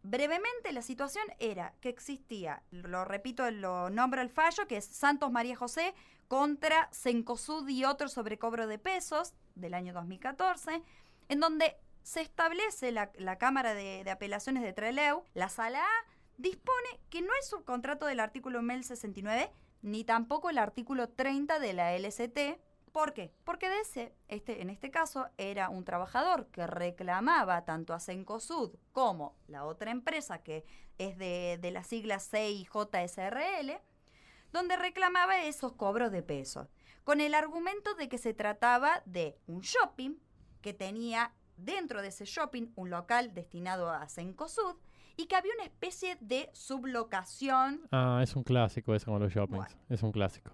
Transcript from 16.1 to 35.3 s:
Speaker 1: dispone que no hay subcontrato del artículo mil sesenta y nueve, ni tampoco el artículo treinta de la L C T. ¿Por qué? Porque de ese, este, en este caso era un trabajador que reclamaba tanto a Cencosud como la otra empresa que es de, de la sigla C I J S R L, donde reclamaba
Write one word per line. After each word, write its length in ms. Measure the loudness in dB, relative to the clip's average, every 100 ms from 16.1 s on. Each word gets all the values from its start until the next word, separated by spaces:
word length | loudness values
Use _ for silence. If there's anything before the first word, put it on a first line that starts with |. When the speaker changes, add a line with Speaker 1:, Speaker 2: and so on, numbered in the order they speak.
| _ -20 -4
Speaker 1:
dispone 600 | -4 -2 0 0 0 -10 -10
que 120 | -4
no 80 | 0
hay 100 | 0
subcontrato 640 | 0 -8 -4 -4 -2 -2
del 140 | 0 0
artículo 420 | -2 -4 -6 -2
mil 220 | -2 -4
sesenta 360 | -6 -8 -8 -6
y 40 |
nueve, 280 | -2 0 0 -6 _ _
ni 220 | -6 -4
tampoco 460 | 2 2 2 -2 0
el 80 | 2
artículo 520 | 2 -2 -4 -2 -2
treinta 500 | 0 0 0 2 0
de 140 | 2
la 200 | 2 2
L 160 | 2 -2
C 180 | -4 -2
T. 320 | 0 -2 -2 _ _ _
¿Por 220 | 0 0
qué? 180 | 0 -12 _
Porque 260 | -6 -2 0
de 100 | 0
ese, 320 | -2 -6 -10 _ -12
este, 340 | -10 -8 -6
en 80 | -8
este 200 | -8 -4
caso 380 | -2 -2 -2 -6 -6
era 320 | -4 -2 -2
un 160 | -4
trabajador 600 | -4 -4 0 0 2 2 0
que 180 | -6
reclamaba 1000 | -4 -2 -4 -4 -2 2 4 4 4 2
tanto 300 | 0 -6 -4
a 60 | -6
Cencosud 760 | -6 -8 -6 -8 -4 -4 -4 -6 _
como 460 | 2 2 2 -8 _ -16
la 180 | -8
otra 260 | -8 -6 -6
empresa 480 | -4 -2 -4 -6 -10
que 260 | -8 -10 -10 -20 -18 -8
es 200 | -6 -4
de, 420 | -4 -2 -2 -2
de 100 | -4
la 120 | -6
sigla 360 | -6 -6 -2 -4
C 300 | 0 0 0
I 160 | -2
J 380 | -4 -4 0 0
S 180 | -2 -2
R 380 | -4 -2 -2 -2
L, 220 | -4 -8 _ _ _ -20 -20 -20 -4
donde 260 | -2 2 2
reclamaba 640 | 0 2 4 6 6